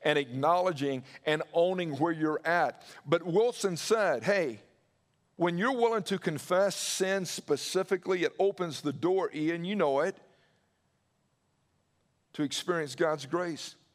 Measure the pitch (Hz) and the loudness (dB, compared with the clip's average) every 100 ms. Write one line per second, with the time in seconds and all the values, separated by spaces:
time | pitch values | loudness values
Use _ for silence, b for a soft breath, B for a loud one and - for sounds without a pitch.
0 | 156 151 135 127 147 175 185 156 139 131 | 2 0 0 0 2 4 2 0 -2 -2
1 | 123 B - 156 160 170 175 185 170 135 | -6 B -2 -2 0 2 2 2 -4 -2
2 | 165 160 156 151 160 175 147 - B B | -2 0 -2 -2 0 2 2 -2 B B
3 | 139 170 175 170 233 - 202 170 - 226 | 0 0 2 2 2 2 -2 -2 0 2
4 | 196 127 113 202 156 107 - _ _ _ | 2 2 2 0 0 -4 -16 _ _ _
5 | _ _ _ - 170 170 220 262 233 226 | _ _ _ -2 0 2 0 2 2 2
6 | 180 196 - 151 - 180 196 - - - | -2 -2 -2 -6 0 2 2 0 -6 -2
7 | 185 196 180 - - 143 - 185 185 190 | 0 0 -2 -8 -2 -2 0 -2 0 -2
8 | 180 185 156 - 196 196 175 139 151 139 | 0 0 0 2 0 2 -4 -2 -4 -2
9 | 160 190 170 156 156 170 175 208 156 139 | 0 0 0 -2 -2 -2 -4 2 2 2
10 | 170 190 - b b b b b _ _ | 0 -4 -16 b b b b b _ _
11 | _ _ _ _ _ _ _ _ _ _ | _ _ _ _ _ _ _ _ _ _
12 | _ _ _ - 147 - - 170 147 127 | _ _ _ -6 -4 -4 -4 -4 -4 0
13 | 165 151 135 165 175 151 - - _ | 0 0 -2 -4 -2 -6 -10 -16 _